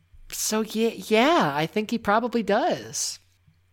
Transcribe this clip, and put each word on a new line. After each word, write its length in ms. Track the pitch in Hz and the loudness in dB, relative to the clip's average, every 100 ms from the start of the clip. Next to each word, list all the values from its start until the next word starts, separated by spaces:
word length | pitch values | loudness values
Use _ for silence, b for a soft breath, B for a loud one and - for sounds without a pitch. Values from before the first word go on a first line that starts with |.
| _ - - | _ -20 -12
so, 300 | - - 214 | -8 -2 -2
yeah, 300 | 220 214 226 196 | -2 0 0 -2
yeah, 560 | 185 214 262 339 170 139 | 0 4 6 4 2 0
I 100 | 156 | -2
think 240 | 208 214 | -2 -2
he 80 | 233 | -2
probably 460 | 226 214 240 233 | 0 0 0 -2
does. 720 | 196 202 330 214 - - - - _ _ _ _ _ | 0 0 0 -2 -6 -8 -8 -8 _ _ _ _ _